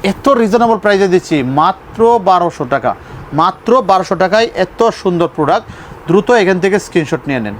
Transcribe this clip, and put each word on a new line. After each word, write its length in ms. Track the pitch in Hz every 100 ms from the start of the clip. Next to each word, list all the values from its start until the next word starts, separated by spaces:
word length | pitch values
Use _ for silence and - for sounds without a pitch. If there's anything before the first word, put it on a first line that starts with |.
এত 260 | 196 - 277
রিজনেবল 480 | 262 220 220 233 220
প্রাইসে 300 | 208 202 190
দিচ্ছি 360 | 180 - 156
মাত্র 760 | 127 139 170 190 - - 226 233
বারোশো 460 | 190 180 175 - 131
টাকা, 300 | 135 120 101 - - -
মাত্র 480 | 143 175 - - 254
বারোশো 340 | 190 185 175 175
টাকায় 340 | 185 214 233 -
এত 340 | 185 - 233
সুন্দর 380 | - 196 175 170 -
প্রোডাক্ট। 320 | 147 202 - - - - -
দ্রুত 240 | 185 202
এখান 280 | 240 185 185
থেকে 200 | 190 196
স্ক্রিনশট 480 | - 175 151 151 -
নিয়ে 120 | 131
নেন। 140 | 104